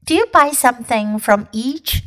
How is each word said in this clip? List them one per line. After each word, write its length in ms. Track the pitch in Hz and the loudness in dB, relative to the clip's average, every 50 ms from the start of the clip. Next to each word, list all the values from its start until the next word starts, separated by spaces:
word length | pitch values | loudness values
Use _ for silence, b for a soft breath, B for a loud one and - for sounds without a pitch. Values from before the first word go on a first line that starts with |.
| _ | _
do 100 | - 320 | 0 0
you 140 | 370 466 | 0 2
buy 240 | - - 330 285 285 | 2 4 4 4 4
something 680 | 294 - - 247 247 233 226 - 240 214 208 214 214 214 | 2 0 2 2 0 0 -4 -4 -4 -2 -2 -2 -4 -2
from 260 | - - 208 202 208 - - | 0 2 2 2 0 -2 -8
each 500 | 214 240 262 294 320 - - - - - | -6 -4 -4 -6 -6 -6 -6 -6 -6 -6